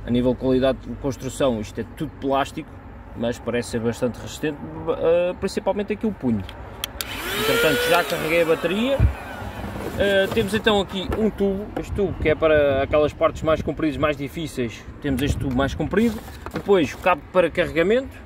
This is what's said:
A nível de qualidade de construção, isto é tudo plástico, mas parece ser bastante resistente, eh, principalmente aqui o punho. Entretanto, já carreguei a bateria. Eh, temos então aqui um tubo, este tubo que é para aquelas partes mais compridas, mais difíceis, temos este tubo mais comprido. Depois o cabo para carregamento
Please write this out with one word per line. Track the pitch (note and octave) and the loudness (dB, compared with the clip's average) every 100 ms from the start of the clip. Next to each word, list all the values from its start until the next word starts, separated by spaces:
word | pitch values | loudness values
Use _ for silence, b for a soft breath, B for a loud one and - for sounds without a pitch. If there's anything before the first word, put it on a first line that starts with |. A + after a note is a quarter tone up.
A | - | 0
nível | A#2+ B2 | 2 2
de | A#2+ | 0
qualidade | C3 C3 C3+ A#2+ | 2 2 2 0
de | - A#2 | -6 -6
construção, | C#3+ B2+ C3 - C#3+ A2+ | -6 -4 -8 0 0 0
isto | G#2+ - | -4 -8
é | A2 - | -10 -6
tudo | D3+ - | -8 -6
plástico, | C#3 C3+ C#3 - D3+ - - - - - | -2 0 0 -6 -12 -16 -18 -18 -16 -4
mas | A#2 A#2+ | -4 -2
parece | - A#2 A#2 | -2 -2 -2
ser | A#2+ | -2
bastante | A2+ A2+ B2 G#2+ | -2 0 -2 -4
resistente, | A2 - D3+ D3 D#3+ D#3 D#3+ - | -10 -4 -4 -4 -10 -8 -4 0
eh, | D#3+ E3+ F3 F3+ | 4 4 2 -2
principalmente | G3 - G3+ F#3+ G#3 | -4 -2 -2 -2 -2
aqui | G#3 A3 | -2 -2
o | |
punho. | G3 B2+ A2 F#2+ - - - - - - - - G3 | -2 0 0 -2 -10 -14 -10 -10 -8 -10 -8 -6 -2
Entretanto, | A3 - D#3 C3+ E3 | 2 4 4 4 4
já | E3+ | 4
carreguei | E3+ E3+ D#3 E3+ | 2 -2 2 2
a | E3 | 4
bateria. | D#3+ E3+ G3 B3 C#4 - - - - - - - - - - | 2 2 0 2 4 2 2 -10 -10 -10 -8 -8 -8 -6 0
Eh, | G3+ G3 F#3+ | 2 4 2
temos | - G#3 G#3+ | 2 0 2
então | A3 G#3 | 4 4
aqui | F#3 G3 F3+ - | 2 -4 -4 0
um | A3 | 0
tubo, | - G3 F#3+ G#3+ - | 2 0 0 -4 -6
este | D#3+ | -4
tubo | - F#3+ C#3 | 0 0 2
que | D#3+ | 2
é | |
para | D3+ D#3+ D3+ C#3+ C3+ | 4 6 6 6 2
aquelas | C3+ D3+ D3 | 2 4 2
partes | - D#3+ D3 | 2 0 2
mais | D3+ D3+ | 0 0
compridas, | - C#3 D#3+ C3 | 0 -2 -2 0
mais | D3+ C#3+ | 0 -2
difíceis, | C#3 - D#3 - A#2+ - - - | -6 -6 -8 -4 -4 -6 -14 -8
temos | D3 C3 | -2 0
este | C#3+ - | 0 0
tubo | C#3 B2+ | 0 0
mais | C3+ - | 0 0
comprido. | D3 F3 A#3 G#3+ - B B | 0 2 2 0 -10 B B
Depois | E3 D#3+ G3 C#3 - | -8 4 4 4 0
o | |
cabo | F#3 F3 - | 2 2 2
para | F#3 E3 | 2 2
carregamento | - D#3 C#3+ E3+ A#3 C4+ - | 2 0 2 4 2 0 -12